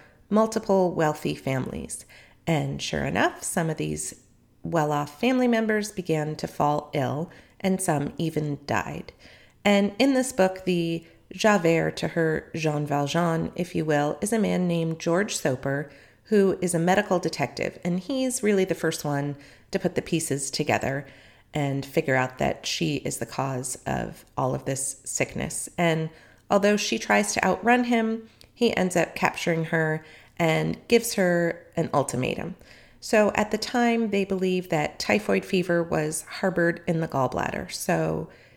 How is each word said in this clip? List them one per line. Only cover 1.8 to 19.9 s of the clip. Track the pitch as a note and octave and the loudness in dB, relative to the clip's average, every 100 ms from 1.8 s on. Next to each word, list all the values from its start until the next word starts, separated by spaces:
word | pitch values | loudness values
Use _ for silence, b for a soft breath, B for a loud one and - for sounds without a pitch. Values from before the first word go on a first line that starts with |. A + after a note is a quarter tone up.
| - - - B B B - | -10 -12 -14 B B B -2
And | D#3 C#3 C#3+ | 0 0 -4
sure | - D3+ C#3 | -4 -2 -2
enough, | G#2 E4+ - | 0 0 -2
some | - F#3+ D#3+ | -4 -2 -2
of | D#3 | -2
these | D#3 D3+ - - _ _ _ _ | -4 -4 -8 -14 _ _ _ _
well-off | E3 E3 D3+ D3 D3 - | -2 0 2 0 -4 -2
family | A#3 B3+ B3 | 0 2 2
members | A3+ A3 G#3+ G#3 | 2 2 0 -2
began | - F3+ D#3 D3+ D3+ | -6 -2 -2 -2 -6
to | D3 | -6
fall | - D3 D3 - | 0 0 0 -2
ill, | D3+ B2+ C3+ F3 B B B | -2 -2 -2 -6 B B B
and | F#3+ F#3 | -2 0
some | - D3 C#3+ - | 0 0 -2 -4
even | E3 D#3+ D3+ C#3 - | -2 -2 -2 -4 -2
died. | G#2 - D#3+ - B B B B B | -2 -2 -8 -12 B B B B B
And | G#3 G3+ G3+ - | 4 4 2 2
in | C#4 C4 | 2 4
this | C4 | 2
book, | - F#3+ F#3 - | 2 2 2 0
the | F3 E3 E3 B B - | 0 0 -4 B B -18
Javert | F#3 A3 G3+ E3 E3 D#3 D#3 | 0 4 4 4 4 2 -2
to | D#3 | -2
her | E3+ D#3+ D#3 - | 0 0 0 -4
Jean | E3 D#3 D3 D3 | -4 -2 -2 -2
Valjean, | C#3+ C#3+ E3+ E3+ E3 E3 - | -2 0 0 2 0 -2 -4
if | F3 | -4
you | E3+ D#3 | -2 2
will, | D3 D3 - | 2 2 -2
is | G3+ | -2
a | A3+ | 0
man | F#3 F3+ F3+ | 2 2 2
named | E3+ E3 E3 | 0 0 -2
George | E3+ E3+ G#3+ - | 0 0 0 -2
Soper, | D3+ B2+ C#3 C#3 D#3+ B B B - | -2 -2 -2 -4 -6 B B B 0
who | G#3+ G3 - | 4 4 2
is | F3+ E3 | 0 2
a | |
medical | E3+ G3 G3+ F3+ | 4 2 2 0
detective, | F3 - C#3+ - - - F3+ | 0 -2 -4 -2 -6 -4 -4
and | F3+ | -2
he's | - C4 C4 - | -2 -2 -2 0
really | G#3 G3+ F#3 | 2 2 2
the | E3+ | 0
first | E3 D#3+ D3+ | -2 -2 -2
one | C#3+ C#3+ C#3 B B B | -2 -2 -6 B B B
to | G3 | -2
put | F3 | -2